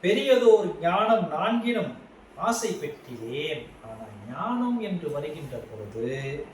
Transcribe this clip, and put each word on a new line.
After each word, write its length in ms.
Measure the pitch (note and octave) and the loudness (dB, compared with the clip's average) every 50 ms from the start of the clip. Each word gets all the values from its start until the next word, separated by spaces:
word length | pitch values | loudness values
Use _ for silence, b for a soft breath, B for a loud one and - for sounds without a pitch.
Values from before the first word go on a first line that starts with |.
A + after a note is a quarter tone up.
பெரியதோர் 760 | - F#3 A3 B3+ C#4 C4+ B3+ A#3+ A#3+ A3+ A3 G#3 F#3 F3 - - | 4 4 2 4 6 6 6 8 10 8 8 8 6 0 -4 0
ஞானம் 520 | D#3+ E3+ F#3 G3+ A3 A3+ A3+ G#3 F3 D3+ | 0 2 4 4 6 6 4 4 4 0
நான்கினும் 600 | D3+ D#3+ F#3+ A3 A#3 A#3 A3+ A#3+ A#3+ G#3+ E3+ C3 - - - - - - - - - | -2 0 0 2 2 2 2 0 0 0 -2 -4 -6 -12 -18 -20 -20 -20 -20 -20 -10
ஆசை 340 | - - A3+ A#3 - A3+ - | -2 0 0 0 0 -2 -4
பெற்றிலேன். 960 | - - D3 - - - - B2 B2 A2 A2+ A#2 B2+ C#3+ D#3 D#3+ - - - - - - - | -4 -4 -6 -8 -10 -12 -14 -16 -12 -10 -8 -6 -6 -4 -4 -4 -6 -6 -8 -14 -18 -18 -16
ஆனா 200 | A2+ A2 A2 A2+ G#2+ G#2+ G2+ G2+ A#2 | -16 -14 -14 -14 -16 -16 -16 -14 -12
ஞானம் 480 | B2+ D3+ G3+ A3+ B3 A#3+ B3 B3 A#3+ A3+ | -8 -6 -4 -2 0 0 0 0 0 -2
என்று 300 | G#3+ G3 F#3 F3 D#3+ C#3+ | -2 -4 -4 -4 -4 -4
வருகின்ற 480 | - C#3+ D3 D3+ D3+ D3 C#3+ B2+ B2 A2+ | -4 -4 -6 -6 -8 -10 -10 -10 -10 -10
பொழுது 880 | G2+ - G#2+ A2 G#2 G2 G#2 A2+ A#2 B2+ C3+ C#3 C#3 C#3 C#3+ D3+ - - | -10 -12 -12 -12 -12 -10 -6 -4 -4 -4 -4 -4 -6 -6 -8 -8 -10 -12